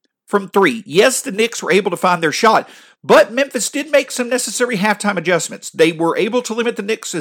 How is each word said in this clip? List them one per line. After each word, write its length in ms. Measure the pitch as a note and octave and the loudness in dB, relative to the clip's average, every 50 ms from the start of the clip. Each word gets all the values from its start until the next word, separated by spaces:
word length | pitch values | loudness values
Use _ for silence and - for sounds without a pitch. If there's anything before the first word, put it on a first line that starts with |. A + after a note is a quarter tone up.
| _ _ _ _ _ | _ _ _ _ _
from 220 | _ - G3+ G3 F3+ | _ -2 -2 -2 0
three. 360 | - G3+ G3 E3 B2 A2+ - | 2 2 2 2 2 -2 -8
Yes, 360 | - C#3 E3+ A3 C4 B3 - - | -2 2 4 4 4 2 0 -6
the 100 | C#4 G3 | -6 -2
Knicks 300 | G3 A3+ A3+ - - - | -2 -2 -2 -2 -6 -4
were 100 | - D#3+ | 0 0
able 180 | F#3+ G3 G3+ | 2 2 0
to 60 | F3 | -4
find 260 | E3 - F#3 F3+ E3+ E3 | -2 0 0 0 2 0
their 80 | D#3 | -2
shot, 380 | C#3 - - A3 A3 D#3 G#2+ - - - - - _ _ _ | -2 2 2 4 4 4 0 -2 -16 -20 -20 -20 _ _ _
but 300 | C3+ A3 C#4+ G#3 - A3 | 4 6 6 6 4 0
Memphis 380 | B3 C#4+ C4+ - B3+ G3 - | -4 -4 -2 -4 -6 -6 -4
did 200 | - C#4+ D4 D#4 | -6 -6 -6 0
make 200 | D4 C#4+ C#4+ - | 0 0 0 0
some 180 | - - B3 A#3+ | -6 -6 -4 -2
necessary 480 | B3+ B3 - B3+ G3 - B3 A#3+ B3 | -2 -4 -4 -4 -2 -2 -2 -2 -2
halftime 400 | F#3 F#3+ G#3+ G#3 G3+ - G3+ G3+ | 0 0 0 0 0 0 -2 -2
adjustments. 540 | F3+ D#3+ E3+ F3+ D#3+ - - G#3+ - - - | -2 0 0 0 0 0 -4 -12 -14 -16 -16
They 220 | - - D#3+ E3 E3+ | 2 2 2 2 4
were 240 | D#3 E3 E3 - | 0 -2 -2 0
able 260 | - F3 A3 G#3+ B3 B3 | 0 -2 -2 -2 -4 -4
to 120 | - A3 | -4 -4
limit 220 | A3+ A#3 A#3+ A#3 | -4 -2 -4 -4
the 60 | A#3+ G#3 | -6 -6
Knicks 320 | G3 A3 A3 - - - E3+ | -6 -6 -6 -8 -8 -8 -8